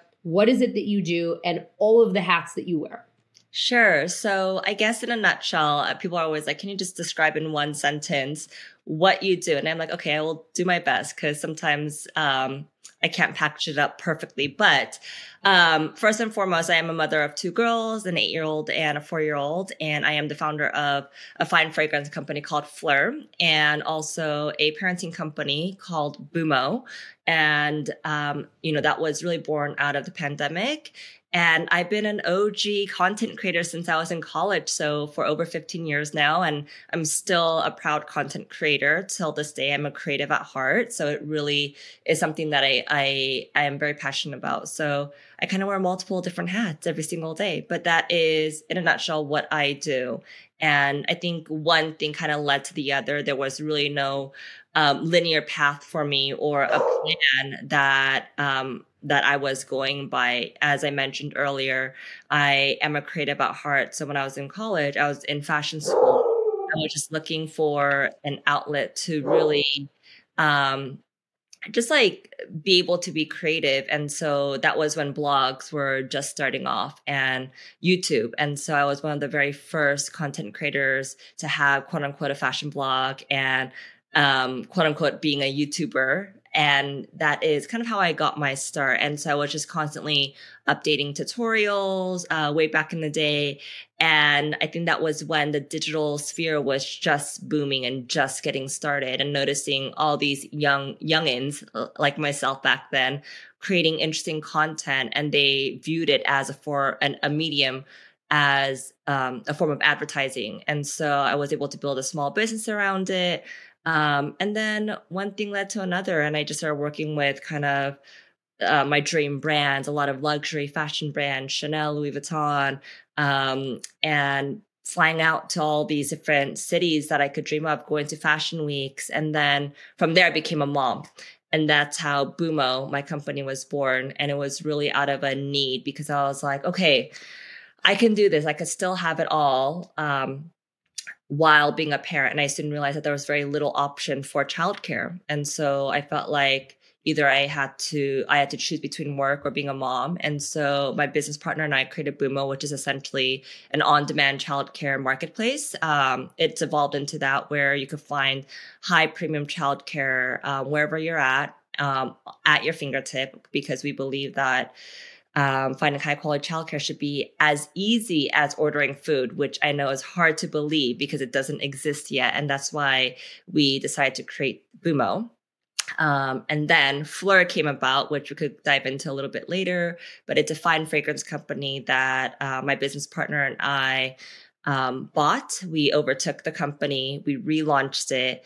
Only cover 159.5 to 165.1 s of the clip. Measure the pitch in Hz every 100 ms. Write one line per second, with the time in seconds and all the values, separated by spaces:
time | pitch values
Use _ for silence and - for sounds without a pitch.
159.5 | 170 143 139 - 151 135 131 127 - 135
160.5 | 135 135 151 151 160 160 160 131 135 139
161.5 | - _ - 143 135 127 - - - 156
162.5 | 147 147 165 139 135 - 131 135 - _
163.5 | 147 143 131 143 135 135 139 139 139 131
164.5 | 127 123 - - - -